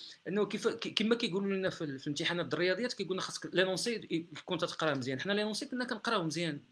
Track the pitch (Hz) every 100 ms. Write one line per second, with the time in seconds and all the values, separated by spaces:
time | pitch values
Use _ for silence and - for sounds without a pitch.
0 | - - - 202 202 226 226 - 180 -
1 | 214 233 233 190 196 190 185 - 156 135
2 | 151 147 165 175 139 160 180 185 240 -
3 | 180 185 - - 156 175 185 175 240 220
4 | - 165 170 147 - 175 170 - 160 135
5 | 127 131 185 202 214 208 294 247 247 220
6 | - 214 165 151 170 143 -